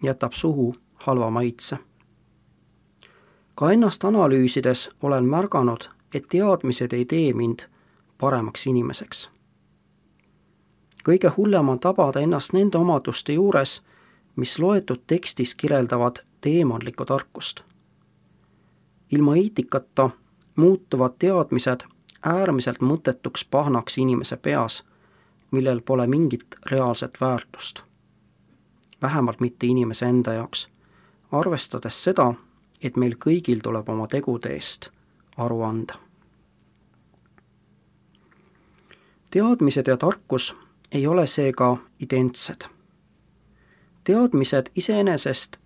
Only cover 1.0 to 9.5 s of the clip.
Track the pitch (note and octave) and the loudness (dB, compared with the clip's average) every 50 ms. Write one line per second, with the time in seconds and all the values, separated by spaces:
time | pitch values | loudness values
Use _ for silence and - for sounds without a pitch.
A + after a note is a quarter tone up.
1 | - C#3 C3 B2+ A#2 A2+ A2+ A#2 B2 A#2+ A#2+ - - - C#3+ - - _ _ _ | -4 -2 0 0 0 0 0 0 -2 -2 -4 -4 -6 -6 -6 -8 -12 _ _ _
2 | _ _ _ _ _ _ _ _ _ _ _ _ _ _ _ _ _ _ _ _ | _ _ _ _ _ _ _ _ _ _ _ _ _ _ _ _ _ _ _ _
3 | - - _ _ _ _ _ _ _ _ _ - C#3 E3 G3+ A#3 A#3+ F#3 - - | -20 -20 _ _ _ _ _ _ _ _ _ 0 2 4 4 4 4 4 2 0
4 | - G3+ A3 G#3 F3+ C#3+ C3+ C3 B2+ B2 - C3+ B2 C3 B2+ - - - - _ | 0 0 2 4 4 4 4 4 4 2 2 0 0 0 0 0 -2 -6 -8 _
5 | - C#3+ C#3 C3 B2 B2+ D3 E3+ G3 G3+ - D3 B2+ A#2+ A#2 - - - - _ | -2 -2 0 2 2 2 2 0 0 0 0 0 0 0 0 -4 -8 -16 -20 _
6 | _ _ - C#3+ - - - F3+ G#3 G3+ F#3+ - - B2+ A#2+ - B2 A#2+ B2 A#2+ | _ _ -10 -10 -6 -2 0 0 2 2 2 2 0 -2 -2 -2 -2 -2 -2 -2
7 | B2 B2 D#3+ E3 D#3+ C#3 A#2 A#2 A#2 A#2 A#2 - - - _ _ _ _ _ _ | -2 0 0 0 2 2 0 0 0 -2 -2 -4 -8 -18 _ _ _ _ _ _
8 | _ _ _ - C3 C#3 C#3 A#2+ A2 G#2+ - - - C3+ B2+ B2 A#2+ C3 C3 - | _ _ _ -4 -2 0 0 0 -2 -4 -6 -6 -4 -2 0 0 -2 -2 -6 -8
9 | - - - - - - _ _ _ _ | -10 -10 -12 -12 -12 -14 _ _ _ _